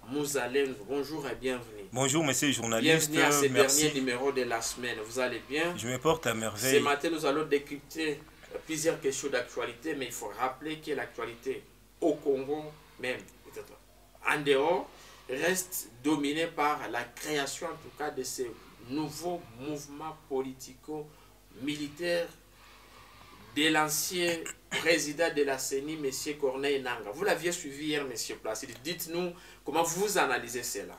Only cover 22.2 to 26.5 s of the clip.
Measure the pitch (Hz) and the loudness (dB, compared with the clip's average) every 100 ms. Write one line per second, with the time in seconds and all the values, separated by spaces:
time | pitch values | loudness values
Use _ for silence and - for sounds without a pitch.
22.2 | 170 - - - - - - - - - | 0 -8 -20 -20 -20 -20 -20 -20 -20 -20
23.2 | - - - 143 156 160 151 151 - 185 | -20 -20 -8 2 4 4 4 0 -2 0
24.2 | 175 165 - - - - 165 165 143 147 | 0 0 -4 -12 -6 -2 4 4 2 0
25.2 | 165 151 139 131 - 139 147 160 143 131 | 0 4 2 2 -2 -4 -4 -4 -4 -2
26.2 | - 147 139 | -6 -2 -2